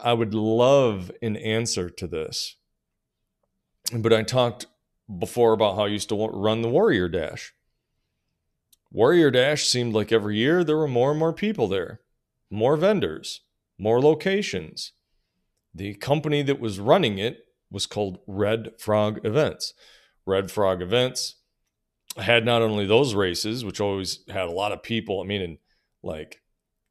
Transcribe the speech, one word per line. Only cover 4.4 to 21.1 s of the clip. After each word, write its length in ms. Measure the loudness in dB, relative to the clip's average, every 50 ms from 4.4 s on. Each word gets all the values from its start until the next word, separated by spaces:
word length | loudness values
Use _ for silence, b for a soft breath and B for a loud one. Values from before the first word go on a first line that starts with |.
| 2 0 -2 -6 -14 -20 _ _ _ _ _ _ _ -16 -10 -8
before 340 | -8 -4 0 4 4 6 6
about 240 | 4 4 2 2
how 80 | 0 0
I 40 | 0
used 200 | -2 -4 -4 -4
to 60 | -4
wa-, 140 | -2 -2 -4 -4
run 300 | -2 0 0 0 0 0
the 80 | 0
Warrior 380 | 2 2 4 4 2 2 2 0
Dash. 440 | -2 -2 -4 -4 -8 -12 -16 -18 -20 _ _ _ _ _ _ _ _ _ _ _ _ _ _ _ _ _ _ _ _ _ _ _ _ _ _ _
Warrior 400 | 0 4 4 6 6 6 6 6
Dash 360 | 6 4 4 4 2 0 0
seemed 280 | -2 0 0 0 0 0
like 180 | 0 2 2 2
every 240 | 2 2 2 0
year 280 | 2 2 4 4 2 2
there 120 | 2 0
were 120 | 0 0 0
more 220 | 2 2 2 2
and 80 | 2 0
more 140 | 0 -2 -2
people 340 | -2 -2 -2 -2 0 0
there, 340 | 0 0 -2 -4 -6 -10 -16 _ _ _ _ _ _ _ _ _ -10
more 260 | -4 0 2 2 2
vendors, 640 | 4 2 2 2 2 0 -2 -4 -6 -12 -14 -14 -14 _ _ _ _ _ _ _ -4
more 240 | 0 2 2 4 6
locations. 920 | 4 4 2 0 -2 -2 -2 -2 -4 -6 -8 -8 -10 -14 -14 -14 -14 -16 _ _ _ _ _ _ _ _ _ _ _ _ _ _ _ -14
The 200 | -12 -10 -10 -10
company 480 | -8 -4 -2 -2 -2 0 -2 -2 -2 0
that 180 | -2 -2 -2
was 180 | -4 -6 -6 -2
running 380 | 2 4 4 4 4 2 0
it 220 | -2 -4 -4 -4 -8 _ _ _ _ _ -12
was 160 | -10 -8 -8
called 320 | -6 -4 -4 -4 -4 -6 -10 _
Red 460 | -8 -4 -2 0 0 0 0 -2 -6 -16 -10
Frog 460 | -4 0 2 2 2 0 -2 -4 -4
Events. 480 | -2 0 2 0 0 -2 -6 -10 -12 -12 b b b b b b b b b b
Red 240 | 0 0 0 0 -2
Frog 320 | 0 0 2 2 2 0 -2
Events 540 | 0 0 0 0 0